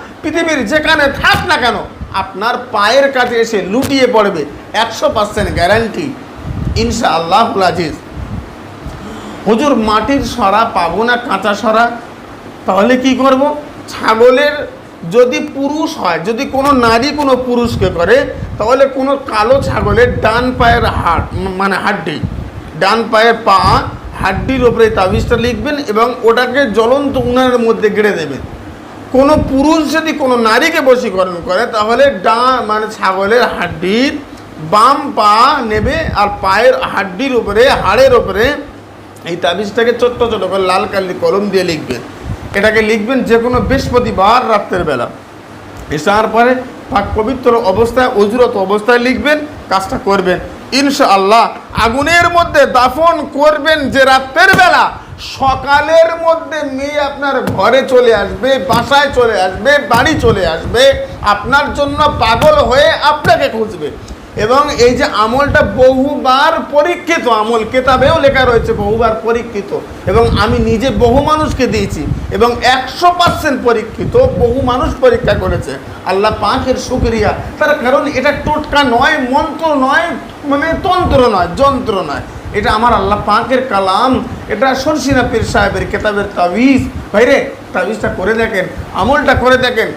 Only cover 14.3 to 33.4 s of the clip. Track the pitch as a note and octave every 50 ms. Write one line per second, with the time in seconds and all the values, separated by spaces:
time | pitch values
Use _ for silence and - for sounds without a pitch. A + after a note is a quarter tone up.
14.3 | B3+ C4+ D4 D4 D4 D4 D4 - - - - - - - F3+ E3 F#3 A#3+ B3 B3
15.3 | D4+ D4+ D4+ D4 - C#4 C#4 C#4 D4+ D#4 D#4+ - - - G3+ F3+ E3 D#3+ E3 G#3+
16.3 | A3+ A3+ C#4 C#4 C4 C4 C4+ C#4+ C#4 B3+ A#3+ A3+ A3+ A#3 B3+ D4 C#4+ D4+ C#4+ C4+
17.3 | C4 B3 B3+ B3+ B3 A#3+ A#3+ A3+ - - G3 F#3 F3+ E3 E3+ F3+ A#3 C#4 D4 C#4+
18.3 | - - - - - - G#3 A3+ B3+ C4+ C4+ C4+ - C4+ C4 C#4 C#4 C#4 - -
19.3 | A3 G#3+ G#3+ A#3+ C4+ C#4 C4+ C4+ C4+ A3 G#3 G#3 G#3 A3 B3 B3 - - C4 G#3+
20.3 | A3+ A#3+ B3+ B3+ B3+ - A#3+ A#3 A#3 A#3 A#3 G3 - - E3+ F3 D#3+ D3+ C#3+ -
21.3 | - F3+ F#3 G3 F#3 F#3 G3 G3 F#3 F#3 - G3+ G3+ F3 D#3 D3+ D3+ C3 - -
22.3 | - - - - - - - - - D#3 F#3 F#3+ G#3+ A#3 A3+ - A3+ G#3+ A3+ A#3
23.3 | A3+ A3+ - G#3+ F#3+ F#3 F3+ G3 A3 C4+ D4 - - - - - - - - F#3+
24.3 | G3 - - - C4 B3+ B3 A#3 G3+ A3+ A3+ G#3+ - G3 F#3 F#3+ G#3 A#3 - -
25.3 | A#3+ A3+ A3+ B3 A#3+ G#3 - D4 D4 C#4+ C#4+ G#3 G#3 A3 A#3 B3 A#3+ - - A3+
26.3 | A3+ A#3+ B3+ B3+ B3 C#4+ C#4 A3 F#3 A3+ A3+ A#3 C4 C#4+ C#4+ C4+ - C4 A#3+ A#3+
27.3 | B3 B3+ B3+ B3+ B3 A#3 A3+ A3+ G#3+ F#3 G#3 G#3 F#3 G3+ G#3 G#3 F#3 E3+ D#3 C#3
28.3 | C3+ A2+ - - - - - - - - - - - - - - - - C4+ D4
29.3 | D#4 - - - C4 C4+ C#4+ D#4 E4 E4 D4+ B3+ C#4+ D#4+ D#4 D#4+ C4+ D4 C#4 B3+
30.3 | B3 A#3+ A#3 A3 A3 B3 D4+ E4 E4 D#4+ C4+ C4 B3 B3 B3+ G#3+ F#3 F#3 F#3 F#3
31.3 | F3+ F3 D3+ E3+ F3+ G3+ A#3+ A#3+ - G#3+ G#3+ A3 A#3 B3+ C#4+ C#4+ A3 G3 F3 A3+
32.3 | A3+ A#3 B3 C4 C4 A#3+ A3 G#3 G#3+ G#3+ A3 G#3 G#3+ - G#3 F#3+ F#3+ F#3+ G3 G3
33.3 | A3+ B3